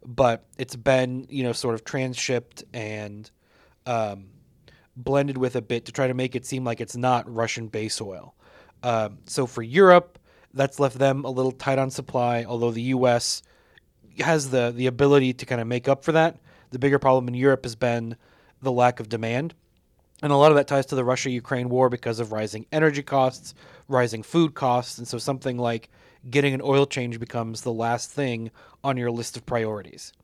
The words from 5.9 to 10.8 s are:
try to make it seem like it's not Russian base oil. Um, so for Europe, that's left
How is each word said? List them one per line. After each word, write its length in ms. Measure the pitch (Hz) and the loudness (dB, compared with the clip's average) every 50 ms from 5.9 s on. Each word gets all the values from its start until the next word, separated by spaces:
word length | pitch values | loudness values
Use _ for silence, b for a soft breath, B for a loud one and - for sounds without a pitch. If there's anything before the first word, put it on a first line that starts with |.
| - | -4
try 140 | - 135 127 | -2 -2 -2
to 60 | 127 | 0
make 220 | 127 131 123 123 | -2 -4 -4 -4
it 100 | 120 - | -6 -8
seem 200 | - 135 131 127 | -8 -8 -6 -4
like 160 | 120 117 - | -4 -6 -6
it's 160 | 117 - - 123 | -8 -10 -6 -2
not 340 | 120 127 123 120 - - 117 | 0 2 2 0 0 -4 -4
Russian 340 | 113 117 110 - 120 113 104 | -4 -4 -4 -4 -6 -8 -8
base 340 | - 110 107 107 - - | -6 -6 -6 -6 -6 -8
oil. 340 | 110 98 92 78 - - - b b b b b b b b _ - | -8 -10 -12 -14 -16 -20 -20 b b b b b b b b _ -4
Um, 360 | 123 117 113 110 104 101 - - | -2 0 0 -2 -4 -6 -12 -16
so 200 | - - 147 131 | -8 -4 -4 -4
for 160 | 120 - 120 | -2 -4 -8
Europe, 580 | 113 117 127 185 196 185 180 175 175 - _ _ b b b b b b - | -8 0 4 8 10 10 10 8 8 4 _ _ b b b b b b -2
that's 260 | 131 139 139 - | -2 -2 -2 0
left 180 | - | 0